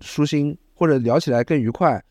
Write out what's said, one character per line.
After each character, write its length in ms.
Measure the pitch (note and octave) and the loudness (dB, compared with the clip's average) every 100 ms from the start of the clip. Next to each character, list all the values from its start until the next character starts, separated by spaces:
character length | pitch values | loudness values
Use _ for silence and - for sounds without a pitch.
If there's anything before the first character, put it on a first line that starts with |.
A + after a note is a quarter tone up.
舒 260 | - - D3 | -10 -4 -2
心， 300 | D3+ D3 E3 _ | 0 -2 -6 _
或 120 | - E3 | -2 0
者 100 | C3+ | 2
聊 220 | A#2 C#3+ | 2 0
起 100 | D3 | 2
来 140 | A#2+ | 0
更 140 | A#2+ D3+ | 0 0
愉 120 | A2+ | -2
快， 320 | - E3+ A2 - | 0 0 0 -6